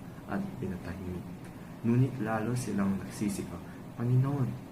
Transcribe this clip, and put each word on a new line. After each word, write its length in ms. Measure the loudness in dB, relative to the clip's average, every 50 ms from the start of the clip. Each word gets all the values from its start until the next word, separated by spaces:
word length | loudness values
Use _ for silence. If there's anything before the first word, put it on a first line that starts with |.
| -10 -10 -12 -12 -8
at 160 | -4 -4 -2 -2 -4 -4
pinatahimik. 640 | -4 -4 -4 -4 -4 -6 -6 -6 -6 -6 -4 -6 -6 -6 -8 -10 -12 -12 -12 -12 -12 -12 -12 -8 -2 2
Ngunit 320 | 4 6 6 6 6 4 0 0
lalo 320 | 0 0 2 2 2 0
silang 400 | 0 0 0 2 4 4 4 2
nagsisigaw, 640 | 2 -2 -6 -4 0 0 0 0 0 -2 -6 -8 -8 -10 -10 -12 -12 -12 -10 -4 0
"Panginoon, 480 | 2 4 6 6 6 6 4 2 2 0 0 -4 -8 -10